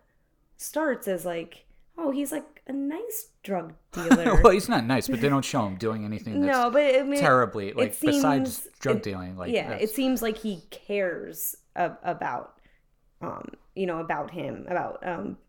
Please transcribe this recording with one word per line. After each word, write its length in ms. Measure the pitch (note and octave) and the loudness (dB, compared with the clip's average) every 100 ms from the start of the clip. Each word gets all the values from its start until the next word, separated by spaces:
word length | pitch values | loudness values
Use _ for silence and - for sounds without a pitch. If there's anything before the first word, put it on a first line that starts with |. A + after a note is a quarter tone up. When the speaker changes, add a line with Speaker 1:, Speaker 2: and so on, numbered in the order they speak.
| _ _ _ _ _ - | _ _ _ _ _ -14
Speaker 1:
starts 500 | - D4+ D#4 A#3 G3+ | -6 -2 -2 -2 -4
as, 180 | F3 F3 | -6 -4
like, 400 | E3+ F3 - _ - _ E4+ | -6 -10 -16 _ -20 _ -6
oh, 140 | D4 | -4
he's, 200 | C4+ C#4+ | -2 -4
like, 300 | D4+ - - - | -6 -10 -20 -10
a 60 | |
nice 560 | C#4 C#4 E4+ A#4 - - _ | -6 -4 -6 -8 -10 -12 _
drug 300 | G3 F3+ E3 - | -6 -6 -6 -16
Speaker 2:
<laughs> 80 | _ | _
Speaker 1:
dealer. 500 | F3 E3 E3 G#3+ F#3+ | -8 6 6 8 10
Speaker 2:
Well, 100 | A3+ | 10
he's 160 | F#3+ A#3+ | 8 2
not 160 | E3+ A2+ | 0 2
nice, 220 | B2+ - | 0 0
but 140 | A#2 | 0
they 80 | C#3+ | 2
don't 160 | C#3 - | 2 2
show 200 | C3+ G#2 | -2 -2
him 100 | F#2 | -2
doing 280 | A2+ A2 G#2 | -2 -2 -4
anything 360 | G#2+ - C#4+ | -6 -4 0
that's 100 | C#4+ | 2
Speaker 1:
No, 180 | B3+ A#3+ | 2 4
but 260 | C#4+ C#4+ C4 | 4 4 4
I 80 | |
mean, 160 | C#4 C#4+ | 2 2
Speaker 2:
terribly, 500 | D3+ B2+ A2+ A2 G2 | 6 6 4 -2 -4
Speaker 1:
it 80 | - | -2
Speaker 2:
like, 220 | B3+ - | -2 0
besides 580 | D4+ C#4+ C#4 C#4 B3 - | 0 4 4 2 0 -6
Speaker 1:
seems, 180 | - - | -12 -8
Speaker 2:
drug 180 | C3 G#2 | -2 -2
Speaker 1:
it, 60 | |
Speaker 2:
dealing, 320 | G#2 F#2 F2+ F#2+ | -2 -8 -8 -8
like, 140 | F2+ | -4
Speaker 1:
yeah, 180 | G#3 - | -2 -2
Speaker 2:
that's 140 | - | -4
Speaker 1:
it 60 | G#3+ | -4
seems 300 | C#4 C4 B3+ | -2 -2 0
like 160 | A3+ G#3+ | -2 -4
he 240 | A3 E3+ - | -8 -10 -14
cares 840 | - - G3+ F#3 D#3 E3 E3 - - _ - | -20 -6 -2 -2 -4 -10 -10 -10 -10 _ -4
ab-, 220 | E3 - | -4 -4
about, 560 | F3 E3 D3+ B2 - _ _ _ _ _ _ _ | -8 -6 -6 -6 -10 _ _ _ _ _ _ _
um, 280 | E3 - - - _ F#3+ | -12 -12 -14 -18 _ -6
you 100 | F3+ | -4
know, 120 | E3 | -4
about 320 | E3 D3+ B2+ | -4 -6 -6
him, 340 | E3+ C#3 - - | -8 -8 -8 -4
about, 360 | F3 A2+ - F3+ | -4 -4 -8 -8
um, 300 | E3+ G3+ G3 | -6 -8 -12